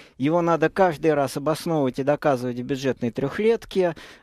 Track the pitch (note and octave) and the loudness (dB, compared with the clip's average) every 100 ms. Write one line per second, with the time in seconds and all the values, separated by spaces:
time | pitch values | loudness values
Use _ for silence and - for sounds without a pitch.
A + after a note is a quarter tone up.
0 | - - C3+ E3+ E3+ E3 D#3 - F#3+ D3 | -20 -4 0 2 2 2 2 4 2 2
1 | D#3+ D3 C3+ - C#3+ D#3 E3+ D#3+ C3+ B2 | 0 2 0 -2 -4 -2 -2 0 0 0
2 | C3+ D3 D#3 C3 B2 B2 B2 C#3 C3+ A#2+ | -2 0 0 0 -2 -6 -6 -4 -2 -2
3 | B2 A#2+ C#3 - G#3+ A3+ - G3 F3+ D#3+ | -4 -4 -4 0 0 0 -2 0 0 -2
4 | - - | -12 -16